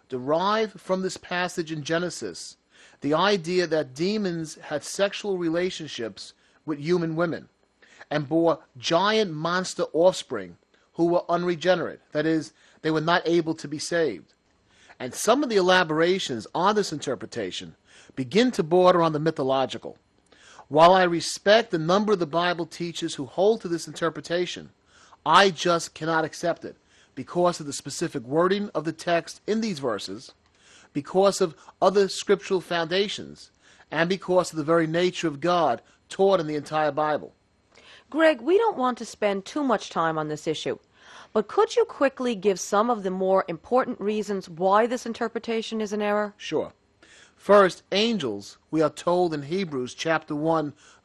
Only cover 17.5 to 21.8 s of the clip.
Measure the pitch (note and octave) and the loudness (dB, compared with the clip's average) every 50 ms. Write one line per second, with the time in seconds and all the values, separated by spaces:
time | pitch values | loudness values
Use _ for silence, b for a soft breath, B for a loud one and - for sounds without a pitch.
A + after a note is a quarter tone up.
17.5 | F2+ - F#2 E2+ D#2+ _ B B B B B B B - C3+ B2 A#2+ G3+ B3 B3+ | -8 -10 -12 -14 -18 _ B B B B B B B -8 -8 0 2 2 2 2
18.5 | A#3 - F#3 D3+ E3+ F#3 F3+ F3+ F3+ F3 E3 E3 D#3 D3 D3+ E3 D#3+ - C#3 C3 | 2 0 0 2 4 6 6 6 6 6 4 2 0 0 0 -2 -2 0 -2 0
19.5 | C3 C3+ C3 A#2+ - A2+ - - - - _ _ _ _ _ B B B B B | 0 0 0 -2 -4 -10 -12 -14 -16 -16 _ _ _ _ _ B B B B B
20.5 | B B B B C3+ D3+ D#3+ F3 F#3 F#3+ F#3 F3 E3+ E3 D#3 - - - - G3 | B B B B 4 8 8 10 10 8 6 4 2 0 -2 -4 -8 -2 4 6
21.5 | G#3 A3+ A3 - - E3+ | 6 6 4 2 -2 -4